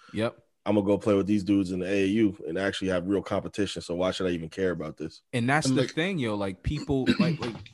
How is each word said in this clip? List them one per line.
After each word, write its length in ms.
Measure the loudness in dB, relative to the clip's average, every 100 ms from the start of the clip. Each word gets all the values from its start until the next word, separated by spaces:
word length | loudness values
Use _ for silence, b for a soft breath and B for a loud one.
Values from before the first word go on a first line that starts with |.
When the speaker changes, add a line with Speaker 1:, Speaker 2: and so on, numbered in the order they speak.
| b
Speaker 1:
Yep. 240 | -4 -4 -6 _ _ 0
Speaker 2:
I'm 80 | 2
gonna 100 | 4
go 120 | 2
play 160 | 4
with 120 | 2 4
these 160 | 2
dudes 300 | 4 2 2
in 80 | -2
the 60 | -2
A 180 | 0
A 20 | 2
U 300 | 4 2 0 -6
and 120 | -2
actually 300 | -2 -2 0
have 200 | 0 0
real 140 | -2
competition. 600 | 0 -4 -2 -2 -4 -4
So 140 | -6 -2
why 160 | 0
should 140 | 0 -2
I 20 |
even 200 | -2 -4
care 200 | -2 -2
about 260 | -2 -6 -8
this? 260 | -12 -12 _
Speaker 1:
And 160 | -2 2
that's 180 | 2 2
Speaker 3:
And, 100 | 2
Speaker 1:
the 60 |
Speaker 3:
like 120 | 0
Speaker 1:
thing, 240 | -2 -2 -2
yo. 180 | -2 -2
Like, 260 | -4 -4
people, 440 | -4 -4 0 0 2
<clears throat> 60 | 2
like, 220 | 2 0
like, 160 | -4 -8 -14